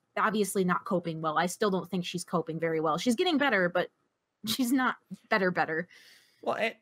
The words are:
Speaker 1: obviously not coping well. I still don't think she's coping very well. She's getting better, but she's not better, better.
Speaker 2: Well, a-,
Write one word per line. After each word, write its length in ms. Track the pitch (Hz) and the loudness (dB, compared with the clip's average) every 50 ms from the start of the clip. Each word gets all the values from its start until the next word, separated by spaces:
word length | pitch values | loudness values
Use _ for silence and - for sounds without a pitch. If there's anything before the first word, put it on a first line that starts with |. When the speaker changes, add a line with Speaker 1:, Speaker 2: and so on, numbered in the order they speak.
| _ _ - - | _ _ -2 0
Speaker 1:
obviously 460 | 185 214 185 220 202 196 - 202 185 | 0 2 2 0 -2 0 0 0 2
not 220 | 180 175 - - | 2 2 0 0
coping 360 | - 202 175 170 170 160 160 | -2 -2 -2 -2 -2 -6 -4
well. 160 | 156 160 151 156 | -2 -2 0 2
I 80 | 170 185 | 0 0
still 220 | - - 220 208 | 0 0 0 0
don't 200 | 185 180 170 180 | 0 0 -2 -2
think 160 | - 185 175 | -4 -4 -4
she's 180 | - - 175 - | -4 -6 -8 -6
coping 360 | - - 170 160 - 156 160 | -2 -2 -2 -2 -2 -6 -4
very 200 | 165 165 165 160 | -2 -2 0 0
well. 180 | 156 160 151 180 | 0 0 0 0
She's 180 | - 247 233 | 2 0 2
getting 220 | 226 359 370 330 262 | 2 2 2 2 2
better, 320 | 285 277 220 196 180 175 | 2 2 2 2 2 2
but 200 | - 180 165 - _ _ _ _ _ _ _ _ _ _ - 214 | 2 0 -2 -2 _ _ _ _ _ _ _ _ _ _ -8 -6
she's 240 | 220 - 262 240 | -2 -2 0 2
not 260 | 269 262 254 233 202 - _ - 190 - _ - | 2 2 2 0 -2 -4 _ -18 -18 -14 _ 0
better, 220 | 220 214 190 185 | 0 2 2 2
better. 360 | 175 170 151 139 160 165 180 - - - - - - - _ _ _ _ | 2 0 0 0 -2 -4 -6 -6 -10 -20 -20 -20 -20 -20 _ _ _ _
Speaker 2:
Well, 160 | - - - - | -6 -4 -4 -2
a-, 200 | 208 226 220 _ | -2 -4 -4 _